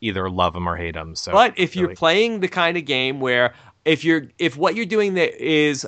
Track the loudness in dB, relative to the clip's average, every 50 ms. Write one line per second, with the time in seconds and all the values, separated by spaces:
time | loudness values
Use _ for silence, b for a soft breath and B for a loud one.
0 | -6 -4 -2 -2 -4 -2 0 0 0 0 0 -2 -4 -4 -4 -4 -6 -8 -8 -8
1 | -10 -10 -12 -10 -6 2 4 4 4 4 2 -2 -4 -2 0 -2 -2 -2 -2 0
2 | 2 2 4 4 2 0 0 -2 -4 -4 -2 0 0 0 0 -2 -4 -2 -2 0
3 | 0 -2 -2 -2 -2 0 2 2 2 2 B B B B B _ _ 0 2 2
4 | 2 0 0 0 -2 -8 _ -4 -4 -2 0 0 0 0 0 -2 -4 -2 0 0
5 | 0 2 2 0 0 0 -2 -4 -2 0 2 4 4 2 0 -2 -6